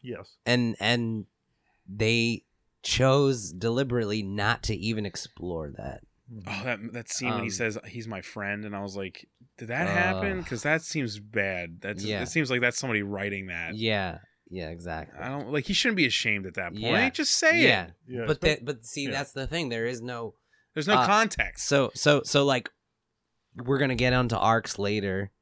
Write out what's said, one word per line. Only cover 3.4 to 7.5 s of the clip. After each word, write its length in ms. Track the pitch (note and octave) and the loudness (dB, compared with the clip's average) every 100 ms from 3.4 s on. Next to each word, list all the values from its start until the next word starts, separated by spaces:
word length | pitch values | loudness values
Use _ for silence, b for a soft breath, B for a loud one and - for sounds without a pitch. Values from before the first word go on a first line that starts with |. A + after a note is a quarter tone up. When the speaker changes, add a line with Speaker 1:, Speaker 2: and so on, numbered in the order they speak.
| G2+ | -4
Speaker 2:
deliberately 720 | F2 A2+ A#2 C#3 A#2+ G#2+ G#2+ | -4 0 0 0 0 0 -2
not 420 | G2 G#2 G2+ A#2 | -2 0 0 0
to 120 | - A2+ | -2 -2
even 300 | G#2 A2 G2+ | -2 -2 -4
explore 680 | - - - F2 E2 D2+ - | -6 -12 -10 -6 -4 -6 -8
that. 240 | F#2+ - - _ - | -10 -10 -16 _ -18
Speaker 1:
Mm-hmm. 160 | A2+ F#2 | -14 -8
Speaker 3:
Oh, 140 | G2 | -6
that, 300 | A#2+ A2 A2 | -4 -6 -8
that 160 | A#2+ A2+ | -10 -6
scene 200 | - B2 | -4 0
when 100 | G#2+ | 0
he 60 | |
Speaker 2:
Um, 40 | A2 | -2